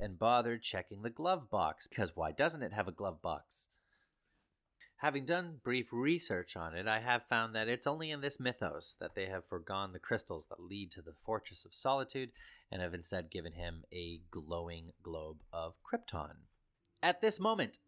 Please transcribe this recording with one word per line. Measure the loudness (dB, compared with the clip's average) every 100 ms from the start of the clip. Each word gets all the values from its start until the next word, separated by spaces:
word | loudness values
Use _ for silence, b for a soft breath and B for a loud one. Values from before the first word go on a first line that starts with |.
and | 2 2
bothered | 6 6 6 0
checking | 0 -2 -4 -4
the | -6
glove | -2 2 0 2
box, | 4 4 2 -4
because | 0 0 0
why | 0
doesn't | 4 2 2
it | -2
have | -2 -2
a |
glove | -2 -4 -2
box? | -2 -4 -4 -8 -8 _ _ _ _ _ _ _ _ _ _ _ B B
Having | 0 2 2
done | 0 0 -4
brief | 0 0 2
research | 2 4 4 4 0 -2 -4
on | -4
it, | -2 0
I | 2
have | 4 2 4
found | 2 2
that | 2 2
it's | 2 2
only | 0 -2
in | -2
this | -2 0
mythos | 0 0 0 -2 -4 -6
that | -6
they | -2 -2
have | -2 -4
forgone | -6 -4 -2 -2
the | -6
crystals | -2 0 0 -6 -6
that | -12
lead | -8 -8 -8
to | -10
the | -14 -10 -4
Fortress | -2 -4 -10 -8
of | -2
Solitude | 2 2 2 -4 -6 -8 B B B
and | -2
have | -2
instead | -2 -2 -2 -2
given | -6 -6
him | -6 -6 -8 -10
a | -8 -8 -8 -10
glowing | -10 -4 -2 -2 -6 -10 -12
globe | -8 -6 -6 -10 -10
of | -6 -6 -8
Krypton. | -6 -6 -4 -6 -6 -10 -20 _ _ _ _ _
At | 2 4
this | 4 4
moment, | 4 4 2 -2